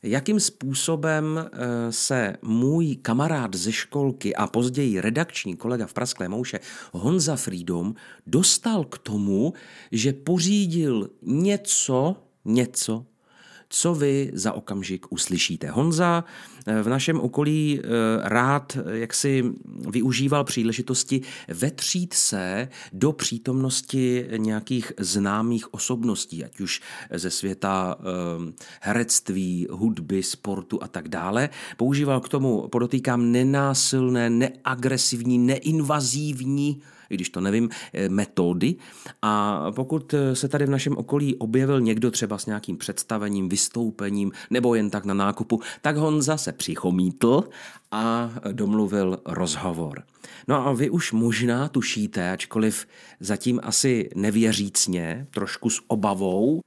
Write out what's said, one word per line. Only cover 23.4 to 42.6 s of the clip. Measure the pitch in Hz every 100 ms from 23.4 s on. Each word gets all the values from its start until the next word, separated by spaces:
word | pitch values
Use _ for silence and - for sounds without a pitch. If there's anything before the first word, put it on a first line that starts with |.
| - 131 131 127 - 131 127 123 123 113
nějakých | 110 107 107 127 - -
známých | 92 101 98 107 113 117 -
osobností, | - - 127 117 98 - 82 64
ať | -
už | 95 - - - -
ze | 87 90
světa, | - 98 95 98 95 92 -
eh, | 92 90 87 85 82 - - -
herectví, | 101 110 117 - - 95 90 90 -
hudby, | 90 110 107 78 98
sportu | 90 - 104 95 90 -
a | -
tak | 90 80
dále. | 85 90 110 147 - - -
Používal | 123 139 143 131
k | -
tomu, | 143 135 107 -
podotýkám, | 123 120 131 131 123 120
nenásilné, | 120 131 139 139 135 - 135 127 123 117
neagresivní, | 117 131 - - 127 127 127 - 120 120 123
neinvazivní, | 123 135 151 160 143 151 127 131 151 131 131 139 143 139 - - -
i | 95
když | 87
to | 87
nevím, | 95 107 117 - -
eh, | - 95
metody. | 98 101 - 87 87 120 180 - - - -
A | 107 107 104 98 80 110
pokud, | 131 156 -
eh, | 147 135 127
se | 135
tady | 143 139
v |
našem | 139 139 139
okolí | 113 143 143 -
objevil | 110 127 135 139
někdo | 113 110 120
třeba | - 104 101
s | -
nějakým | 104